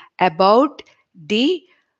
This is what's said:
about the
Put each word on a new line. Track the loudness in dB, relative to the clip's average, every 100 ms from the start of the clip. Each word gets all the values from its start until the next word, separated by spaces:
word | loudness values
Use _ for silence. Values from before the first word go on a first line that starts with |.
| -20 -2
about | -2 0 2 2 0 -6 _ _ _ -20
the | -6 -2 -2 -4 -10 _ _